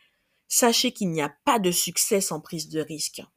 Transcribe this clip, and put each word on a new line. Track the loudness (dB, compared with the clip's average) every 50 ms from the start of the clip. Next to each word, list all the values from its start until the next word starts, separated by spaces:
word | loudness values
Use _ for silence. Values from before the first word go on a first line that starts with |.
| _ _ _ _ _ _ _ _ _
sachez | -2 0 4 4 4 4 4 2 0
qu'il | 0 -2 -2 -2
n'y | 0 0
a | -2 -4 -4 _ 0
pas | 2 2 2
de | 2 2
succès | 2 0 0 -2 0 -2 0 2 2 0
sans | 0 0 -4 -6
prise | -8 -8 -10 -10 -8
de | -6 -6 -6
risque. | -6 -6 -6 -8 -8 -8 -8 -10 -18 -18 _